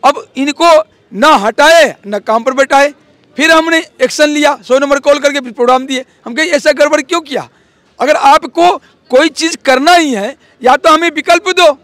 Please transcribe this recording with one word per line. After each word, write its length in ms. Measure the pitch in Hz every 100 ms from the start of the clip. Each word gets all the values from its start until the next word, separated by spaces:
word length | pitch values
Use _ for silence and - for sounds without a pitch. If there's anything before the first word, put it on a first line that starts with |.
अब 220 | 370 - 440 -
इनको 340 | 277 285 339 311 311 _ _
ना 180 | 185 285 277
हटाए 580 | 202 226 294 330 277 151 190
ना 120 | 202
काम 220 | - 220
पर 100 | 226
बैठाए, 400 | 262 269 269 285 285 _ _ _ -
फिर 140 | 311
हमने 300 | 320 320 330 320 _
action 280 | 254 - 302
लिया, 260 | 294 294 269
सौ 200 | 185 254
नंबर 200 | 277 277
कॉल 200 | 277 285
करके 200 | 285 285
फिर 120 | 254
program 340 | 226 240 254 262
दिए। 200 | 262 262 _ -
हम 80 | 240
कहे 100 | 330
ऐसा 240 | 294 302
गड़बड़ 280 | 294 294 302
क्यों 180 | - 339
किया? 260 | 320 247 123 _ _ _ _ _
अगर 160 | 262 302
आपको 600 | 277 302 302 330 349 392 _ _ _
कोई 180 | 254 320
चीज़ 260 | 277 330 330 262
करना 280 | 254 294
ही 200 | 349 311
है 220 | 226 208 285 _ _
या 140 | 254 277
तो 120 | 330
हमें 200 | 320 339
विकल्प 380 | 311 294 339 359
दो 260 | 359 339 277